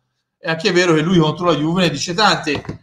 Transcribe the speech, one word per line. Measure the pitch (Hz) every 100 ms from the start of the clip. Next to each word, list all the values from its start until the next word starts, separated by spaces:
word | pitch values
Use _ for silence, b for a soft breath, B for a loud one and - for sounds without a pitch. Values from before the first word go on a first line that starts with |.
| _ _ _ _
È | -
anche | 165 208
vero | 175 180
che | 156
lui | 160 180
contro | 151 151 175
la | 147
Juve | 156 175
ne | 170
dice | 139 -
tante. | 175 208 160 151 139 - -